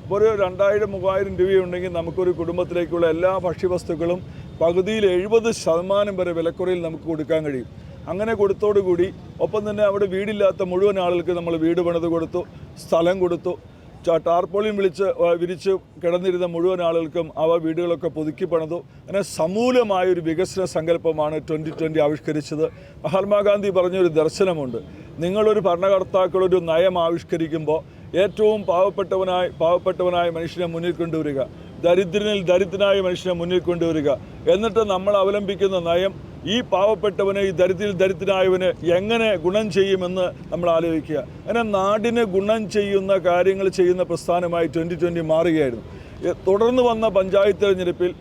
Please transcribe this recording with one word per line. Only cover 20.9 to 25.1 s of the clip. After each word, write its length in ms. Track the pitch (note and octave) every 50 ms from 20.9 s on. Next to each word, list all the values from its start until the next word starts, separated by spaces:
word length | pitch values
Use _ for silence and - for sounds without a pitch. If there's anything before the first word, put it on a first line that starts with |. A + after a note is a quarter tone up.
| E3+ E3 - E3 D#3+ D#3 D3+ D3+ D#3 D#3 D3+ -
ട്വൻ്റി 240 | D#3+ D#3 D#3 D#3 D3+ -
ട്വൻ്റി 220 | D#3+ D#3+ D#3+ D#3 D3
ആവിഷ്കരിച്ചത്. 600 | D3 D#3 D3 - - D3+ D3+ D3 - D#3+ D3 D#3 E3 - - - - - - -
മഹാത്മാഗാന്ധി 680 | D#3 C#3 F#3+ G3 G3+ G#3 G3+ G#3 G#3 G3+ G#3 G3 G3+ F#3 F#3
പറഞ്ഞൊരു 340 | F3+ F3+ F3 F#3+ F#3 F3 D#3 D#3
ദർശനമുണ്ട്, 600 | D#3 D#3 - - G3 F#3+ F3 D#3 C#3+ B2+ A#2 A2+ F2+ E2+ - - - -